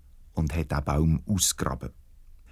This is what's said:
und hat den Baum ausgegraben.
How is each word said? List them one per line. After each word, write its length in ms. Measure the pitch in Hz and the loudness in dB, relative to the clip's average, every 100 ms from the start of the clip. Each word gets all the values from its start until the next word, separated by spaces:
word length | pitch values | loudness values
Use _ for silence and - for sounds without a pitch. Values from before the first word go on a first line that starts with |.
| - - - | -20 -20 -10
und 220 | - 78 80 | -2 -2 -2
hat 160 | 78 | -2
den 120 | 71 | -2
Baum 380 | 71 71 80 78 - | 0 2 4 2 0
ausgegraben. 640 | 101 - - - 65 64 - - - - - - | 0 0 0 -4 -4 -8 -14 -20 -20 -20 -20 -20